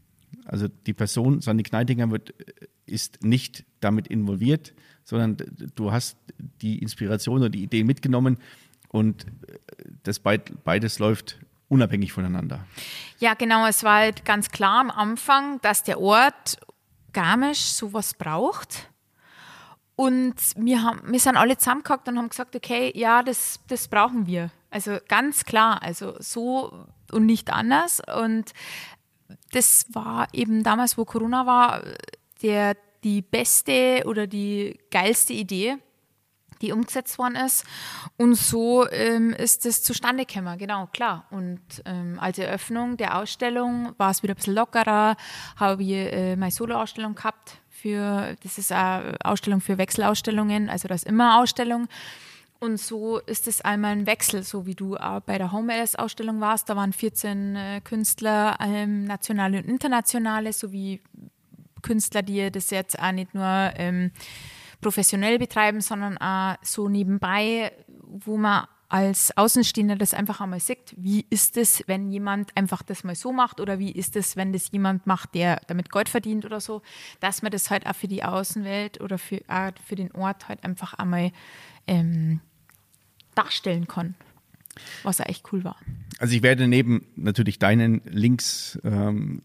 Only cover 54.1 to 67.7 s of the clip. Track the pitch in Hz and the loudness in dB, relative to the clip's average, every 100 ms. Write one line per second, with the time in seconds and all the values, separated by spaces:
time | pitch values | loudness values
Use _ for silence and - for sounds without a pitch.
54.1 | 220 - 202 190 208 180 185 190 196 - | 0 0 -2 -4 -8 -8 -6 -6 -6 -6
55.1 | 196 196 196 185 208 233 226 233 - 220 | -6 -4 -4 -2 -2 -2 -2 -2 -2 -4
56.1 | - 226 220 214 220 - 202 196 190 220 | -4 -6 -2 0 0 -2 -2 -2 -2 -4
57.1 | - 208 202 202 202 196 202 - 220 214 | -2 -4 -4 -4 -6 -6 -10 -6 -2 -2
58.1 | - 220 214 208 - 202 208 208 208 202 | 0 2 2 2 0 0 0 0 0 -2
59.1 | 202 - 208 190 196 - 254 302 247 226 | -4 -2 0 2 0 0 -2 2 2 0
60.1 | 247 226 214 214 214 208 196 196 190 - | 0 0 -2 -4 -6 -8 -8 -6 -8 -12
61.1 | - - _ _ - - - - 220 - | -20 -20 _ _ -20 -20 -14 -2 0 2
62.1 | 208 196 196 196 196 - 190 190 - 185 | -2 -2 -2 -2 -2 -4 -4 -4 -2 -2
63.1 | 185 185 196 190 190 190 - 175 180 180 | -2 -4 -4 0 2 2 0 -2 0 -2
64.1 | - - - - - - - 214 202 196 | -4 -14 -18 -18 -18 -20 -6 -2 2 2
65.1 | 196 208 233 240 - 214 214 196 208 202 | 2 2 2 2 2 2 2 -4 -4 -4
66.1 | 185 185 190 190 185 - - 202 202 190 | -4 -2 0 -2 -2 -6 -4 0 2 2
67.1 | 196 185 196 214 226 220 | 0 0 0 0 0 -4